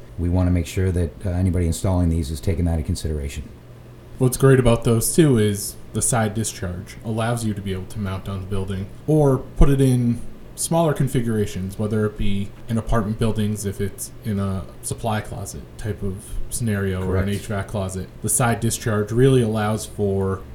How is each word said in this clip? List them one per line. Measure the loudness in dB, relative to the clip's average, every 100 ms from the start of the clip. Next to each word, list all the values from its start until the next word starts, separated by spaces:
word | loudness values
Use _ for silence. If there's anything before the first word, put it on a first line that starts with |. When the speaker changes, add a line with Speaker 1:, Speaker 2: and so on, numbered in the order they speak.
| -8 -4
Speaker 1:
we | 0
wanna | 2 4
make | 2 0
sure | 0 0
that, | 2 0 -2 -4
uh, |
anybody | 0 2 2 0
installing | 0 0 2 2
these | 2 -2
is | -4
taking | -2 0 0
that |
into | 0
consideration. | -2 -2 -2 -4 -6 -8 -12 -14 -20 -20 -20 -20 -14 0
Speaker 2:
What's | 0 6
great | 6 8
about | 6 4
those | 4 2 4 4
too | 6 6
is | 4 0 -4 -12 -8
the | -4
side | 0 2 0
discharge | 0 -4 -4 -6 -6 -10 -10 -6
allows | -2 -2 -2 -2
you |
to | -4
be | -4
able | -6 -6
to | -6
mount | -6 -6 -6
on | -8
the | -4
building | -4 -2 -6 -8 -6 0
or | 4 4 2
put | 0 6 6
it | 8
in | 4 4 2 0 -4 -10 -14 -8
smaller | -2 2 2
configurations, | 2 0 0 0 0 0 -2 -6 -4
whether | -2 0 0
it | 2
be | 2 2 -2 -8 -4
in | -4
apartment | 0 0 0 0
buildings, | 0 2 0 -2
if | -4 -4
it's | -4 -6 -12 -10 -4
in | -2
a | -2 -4 -8 -10
supply | -10 -6 -2 -4
closet | -4 -8 -10 -12 -14 -8
type | -6 -4
of | -4 -6 -6 -6 -4
scenario, | -2 -2 0 0 -2
or | 0 0
an | 0
Speaker 1:
Correct. | -2
Speaker 2:
H | -4
vac | -6 -4
closet. | -4 -4 -6 -10 -6
The | -2
side | 2 2 2
discharge | 0 -2 -2 0 0
really | 4 6 6
allows | 4 0 0 -2 -4
for | -2 0 0 0 -2 -6